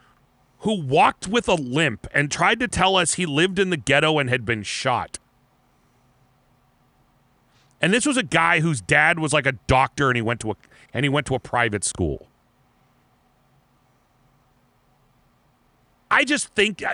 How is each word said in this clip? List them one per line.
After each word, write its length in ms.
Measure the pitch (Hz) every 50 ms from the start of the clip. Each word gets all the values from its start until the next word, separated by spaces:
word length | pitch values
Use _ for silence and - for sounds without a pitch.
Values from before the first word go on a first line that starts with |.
| _ _ _ _ _ _ _ _ _ _ _ _
who 200 | - 196 220 190
walked 480 | 151 127 135 160 202 - - - - 185
with 180 | 202 240 -
a 80 | - 190
limp 520 | 170 139 123 123 151 165 143 107 - - - -
and 180 | 143 143 143
tried 280 | - - 170 190 226 226
to 80 | 247 214
tell 280 | - - 185 190 190
us 180 | 185 175 156 -
he 120 | - 180
lived 320 | 165 139 143 170 190 190 185
in 100 | 196 185
the 80 | 180
ghetto 420 | 151 110 - 139 143 151 156 156 151
and 120 | 139 123
had 160 | 127 131 113
been 160 | 98 117 107 101
shot. 560 | - - - - 131 123 110 95 - - - _ _ _ _ _ _ _ _ _ _ _ _ _ _ _ _ _ _ _ _ _ _ _ _ _ _ _ _ _ _ _ _ _ _ _ _ _ _ _ _ _ _ _ _ _ _ _ _ _ _ _ - -
And 100 | 165 202
this 140 | 240 -
was 100 | 294 269
a 60 | 262 208
guy 380 | 131 - 165 165 170 175 170
whose 200 | 156 170 156 117
dad 380 | 92 - 147 147 151 160 170 165
was, 140 | 156 143 147
like, 120 | 156 135
a 60 | 139 127
doctor 560 | 107 _ - 135 127 135 127 _ - 143 135
and 80 | 123
he 60 | 120 113
went 180 | 110 120 113
to 120 | - 107 101
a, 20 | - _ _ _ - - _ -
and 100 | 117 135
he 60 | 143
went 160 | 131 147 143
to 80 | - 131
a 40 | 123
private 460 | - - - 123 120 113 101 101 -
school. 440 | - - - 90 78 67 - - _ _ _ _ _ _ _ _ _ _ _ _ _ _ _ _ _ _ _ _ _ _ _ _ _ _ _ _ _ _ _ _ _ _ _ _ _ _ _ _ _ _ _ _ _ _ _ _ _ _ _ _ _ _ _ _ _ _ _ _ _ _ _ _ _ _ _ _ _ _ _ _ _ _ _ _ -
I 140 | 208 240 285
just 240 | 247 294 269 - -
think, 340 | - - 202 214 196 - - 190